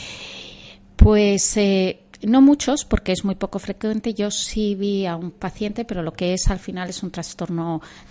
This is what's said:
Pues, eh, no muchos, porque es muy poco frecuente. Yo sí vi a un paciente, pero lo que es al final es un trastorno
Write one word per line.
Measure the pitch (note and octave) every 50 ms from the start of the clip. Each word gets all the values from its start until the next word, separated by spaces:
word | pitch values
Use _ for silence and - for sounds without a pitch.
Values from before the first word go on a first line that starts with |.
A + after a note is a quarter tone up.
| - - - - - - - - - - - - - - - - - - -
Pues, | - - G#3+ G#3+ G#3 G#3 G3+ G3+ F#3+ - - -
eh, | G#3+ G3+ G3 G3 F#3+ F#3 F#3 E3+ - _ _ - -
no | - G#3 A#3+ C4+
muchos, | C4+ C#4 C#4+ - - B3 C#4 D4+ -
porque | - G#3+ - - -
es | F3+ - -
muy | G3 F#3+
poco | - G3+ - - G3
frecuente. | - - G3+ - - A3 A3 A3 - A#3 G3+
Yo | - G3+ G#3
sí | G#3 - - - - A3 G#3+ G#3 G3+
vi | F#3+ G3+ G3+ G3+ G3 F#3+
a | F3 E3+
un | E3 F3 F3
paciente, | - - - F3+ - - G#3+ G#3 G#3 A#3 A3+
pero | - G#3 F3+
lo | E3 D#3+ -
que | - F3+ F3+
es | F#3 F#3 - -
al | F#3+ F3+
final | - - F#3 F3+ F3+ F#3
es | F#3 -
un | G3+ E3+
trastorno | - F3 E3 - - - F3 - F3 E3 E3 E3+ E3 D#3+ - - - - - -